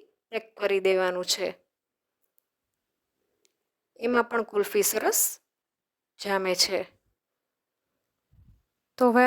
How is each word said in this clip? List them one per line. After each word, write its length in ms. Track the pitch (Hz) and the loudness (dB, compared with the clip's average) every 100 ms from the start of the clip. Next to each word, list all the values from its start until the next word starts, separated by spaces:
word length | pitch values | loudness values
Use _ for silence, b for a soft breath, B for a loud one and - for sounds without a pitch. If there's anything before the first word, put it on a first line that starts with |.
| _ _ _ | _ _ _
પેક 200 | 220 - - | -12 -12 -6
કરી 260 | 202 196 190 | -2 0 2
દેવાનું 440 | 185 185 180 180 | 2 0 -2 -4
છે. 140 | - 180 - _ _ _ _ _ _ _ _ _ _ _ _ _ _ _ _ _ _ _ _ _ _ _ - | -4 -6 -8 _ _ _ _ _ _ _ _ _ _ _ _ _ _ _ _ _ _ _ _ _ _ _ -8
એમાં 300 | 233 247 233 | -2 0 0
પણ 140 | 233 | -2
કુલ્ફી 420 | 220 208 196 214 190 | -2 -2 0 0 0
સરસ 300 | 220 349 - - - _ _ _ _ _ _ _ - | 0 0 0 -2 -4 _ _ _ _ _ _ _ -10
જામે 340 | 202 196 190 180 | -4 -2 0 0
છે. 280 | - 185 185 _ _ _ _ _ _ _ _ _ _ _ _ _ _ _ - - _ _ _ - | 0 -2 -8 _ _ _ _ _ _ _ _ _ _ _ _ _ _ _ -20 -20 _ _ _ 0
તો 140 | 247 | 4
હવે 140 | 240 | 6